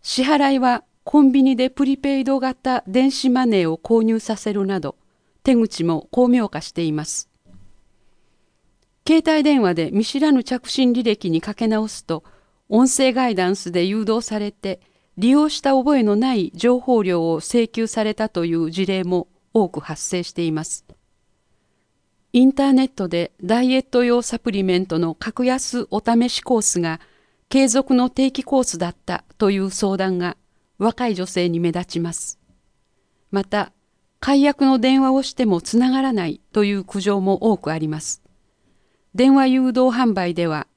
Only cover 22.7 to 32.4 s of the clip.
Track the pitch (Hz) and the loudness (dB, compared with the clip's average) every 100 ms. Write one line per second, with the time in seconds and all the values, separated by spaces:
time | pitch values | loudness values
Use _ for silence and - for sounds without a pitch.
22.7 | 262 262 - 185 170 175 _ 180 226 254 | 2 2 -4 -4 -4 -4 _ -2 0 2
23.7 | 262 262 247 247 240 233 233 240 196 190 | 0 0 0 2 0 -2 -6 -4 -2 0
24.7 | 180 185 165 170 160 - - 254 254 - | 0 0 -2 -4 -6 -10 -2 -2 -2 -4
25.7 | 240 220 208 233 233 247 - - 233 208 | -8 -6 -4 0 2 0 -4 -2 0 0
26.7 | 185 170 160 _ _ _ _ _ 269 269 | -2 -4 -6 _ _ _ _ _ 2 2
27.7 | 233 262 254 247 254 262 269 - 269 240 | 2 2 2 2 0 -2 -2 -2 -2 0
28.7 | 170 175 - - 175 _ _ 208 196 190 | -4 -8 -8 -10 -10 _ _ 0 0 -4
29.7 | 185 202 190 190 180 175 - _ _ _ | -2 -2 0 -2 -2 -4 -8 _ _ _
30.7 | _ 214 - 247 180 185 - 175 170 175 | _ -4 -2 -4 -4 -4 -2 -2 0 -2
31.7 | 170 180 214 170 170 - - | -4 -6 -6 -6 -8 -12 -16